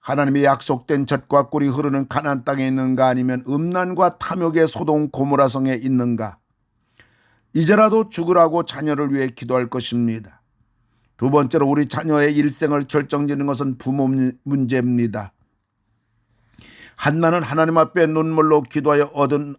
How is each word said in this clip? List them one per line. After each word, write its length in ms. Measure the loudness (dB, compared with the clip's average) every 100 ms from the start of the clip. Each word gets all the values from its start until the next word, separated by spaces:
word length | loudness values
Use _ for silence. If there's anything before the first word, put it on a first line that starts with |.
하나님의 420 | -4 -2 0 2 2
약속된 600 | 2 -2 -4 0 -2 0
젖과 440 | -4 2 2 2
꿀이 180 | 0 -2
흐르는 400 | 0 -2 -2 -2
가나안 360 | -4 -4 -4
땅에 220 | -4 -2 -2
있는가? 400 | -2 -2 2 2
아니면 380 | 2 -2 -4 -4
음란과 680 | -4 -2 -2 -2 2 0 0
탐욕의 500 | -8 -4 0 2 0
소돔 440 | 0 -2 0 -2
고모라성에 640 | -4 0 2 2 2 -4 -2
있는가? 640 | -2 0 0 -2 -6 -10 _ _ _ _ _ _ _ _ _ _ _
이제라도 560 | -2 4 4 6 4 0
죽으라고 560 | -4 0 4 4 2 -4
자녀를 480 | -6 -4 -2 -2
위해 160 | -2 -2
기도할 400 | -6 -4 -2 -2
것입니다. 720 | -6 -4 -2 -2 -4 -12 _ _ _ _ _ _ _ _ _
두 120 | 2
번째로, 380 | 2 2 2 2
우리 180 | 0 0
자녀의 500 | -4 0 2 2 2
일생을 500 | 0 0 -2 -2 0
결정짓는 580 | -4 -2 -4 -2 -2 -2
것은 320 | -2 -4 -6
부모 300 | -4 -2 0
문-, 320 | 0 -2 -4
문제입니다. 920 | -4 -2 0 0 0 0 -2 -4 -12 _ _ _ _ _ _ _ _ _ _ _ _ _ -20 -20 -20 -4
한나는 480 | -2 2 2 0
하나님 340 | -2 0 2 2
앞에 300 | 2 2 2
눈물로 560 | 2 0 2 4 2
기도하여 480 | 2 -2 0 2 0
얻은 420 | 0 0 0 -4